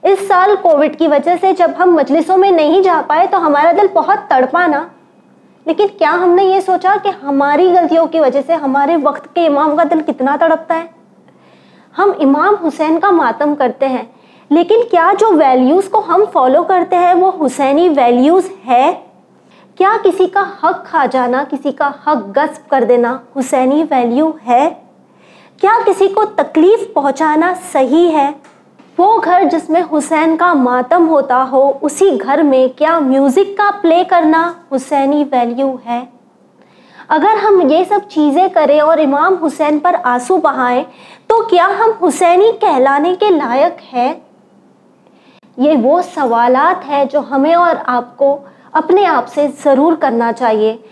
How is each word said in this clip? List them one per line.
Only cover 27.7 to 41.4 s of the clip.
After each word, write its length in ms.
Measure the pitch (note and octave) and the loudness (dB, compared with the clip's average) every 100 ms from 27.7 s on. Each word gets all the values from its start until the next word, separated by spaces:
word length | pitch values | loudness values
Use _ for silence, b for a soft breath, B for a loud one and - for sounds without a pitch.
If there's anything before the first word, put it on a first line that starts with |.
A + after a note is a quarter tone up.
सही 380 | C#4+ C4 D#4 F4 | -2 0 2 2
है? 240 | D#4 C#4 D4+ - _ _ _ - - | 0 -2 -4 -20 _ _ _ -14 0
वो 200 | F#4+ A4+ | 2 2
घर 240 | D#4+ F4+ E4+ | 2 2 2
जिसमें 360 | E4 - D#4+ | -2 -2 -2
हुसैन 520 | E4 D4+ - D#4+ D#4+ D#4+ | 0 -4 -2 0 0 2
का 180 | F4 | 0
मातम 520 | D#4 B3 B3 B3 F4 E4 | 2 0 0 0 2 2
होता 320 | D#4 C4+ B3+ | 2 0 -2
हो, 180 | C4 C4 C#4 C4+ | 0 0 0 0
उसी 260 | D4 C#4+ G4 | -6 0 0
घर 320 | B3+ G#3 C#4+ | 0 -2 0
में 260 | D4+ C4 C4 | 2 2 0
क्या 280 | C4 D#4 E4 | 0 -2 0
म्यूजिक 580 | C4+ C4+ C#4 C4 G4+ G4 | 0 0 2 2 0 0
का 120 | G4+ | -2
प्ले 320 | G4+ E4+ E4+ F4+ | 0 0 0 2
करना 380 | F4+ D#4+ D#4+ E4+ F4 - | 0 2 0 -2 -8 -8
हुसैनी 520 | C4+ C4 C#4+ C4+ D4 | -8 -4 -2 0 -2
वैल्यू 560 | C#4+ C4 A#3+ A#3+ C4+ B3+ A#3 | -2 -2 -2 -2 -4 -6 -8
है? 220 | A#3+ B3+ _ _ _ _ _ B B B B B | -10 -10 _ _ _ _ _ B B B B B
अगर 280 | D4 F#4 A4 | 0 2 2
हम 240 | G4+ G4 | 2 2
ये 200 | C#4+ D#4 F4+ | 4 0 0
सब 220 | G4+ G4+ | -2 -4
चीज़ें 420 | D#4 D4 C#4 F#4 | -2 0 2 0
करें 300 | F4 D4 D4 | 0 2 2
और 180 | D4+ D#4+ | 2 2
इमाम 360 | D4+ C#4+ E4 F4+ | 0 0 0 0
हुसैन 440 | D#4+ C4+ D4+ D4+ | -4 -2 -2 0
पर 160 | F4 F4 | 0 -2
आंसू 420 | B3 B3 B3 F#4 | -2 -4 -2 0
बहाएं 460 | D#4 C4+ B3 B3 D4+ B B B _ | 0 -2 -2 -2 -6 B B B _
तो 120 | A4+ | 0